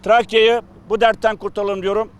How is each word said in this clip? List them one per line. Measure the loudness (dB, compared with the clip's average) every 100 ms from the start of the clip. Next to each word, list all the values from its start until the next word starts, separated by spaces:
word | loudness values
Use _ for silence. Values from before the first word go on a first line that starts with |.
Trakya'yı | 2 2 2 2 2 0 -4 -20 -8
bu | 0
dertten | 0 0 -2 -4
kurtaralım | -8 -6 -6 -4
diyorum. | -4 -4 -6 -12